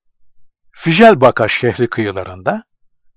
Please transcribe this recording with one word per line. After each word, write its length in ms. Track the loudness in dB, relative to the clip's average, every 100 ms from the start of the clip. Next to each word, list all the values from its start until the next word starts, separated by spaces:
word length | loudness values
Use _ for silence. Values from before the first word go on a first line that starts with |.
| _ _ -20 -20 -20 _ _
Fijelbaka 760 | -10 -4 4 6 6 2 2 -4
şehri 420 | -2 -4 -2 -4
kıyılarında 760 | -4 -6 -6 -12 -10 -8 -8 -10 _ _ _ _